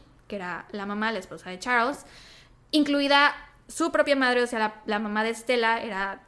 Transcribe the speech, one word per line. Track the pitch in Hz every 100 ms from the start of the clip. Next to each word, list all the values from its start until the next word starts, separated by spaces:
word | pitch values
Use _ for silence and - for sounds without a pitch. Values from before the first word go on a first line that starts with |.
| - _ -
que | 208
era | 180 165 -
la | 208 196
mamá, | 208 220
la | 214
esposa | 185 165 180
de | 185
Charles, | 254 247 240 285 - - - - - _ _
incluida | 302 285 285 277 285 285 - - - -
su | - 330
propia | 302 285 277
madre, | 254 247
o | 240
sea, | 226
la, | 214 - -
la | 208
mamá | 214 214
de | 220
Estela | 226 - 247 226 226
era | 233 190 196 -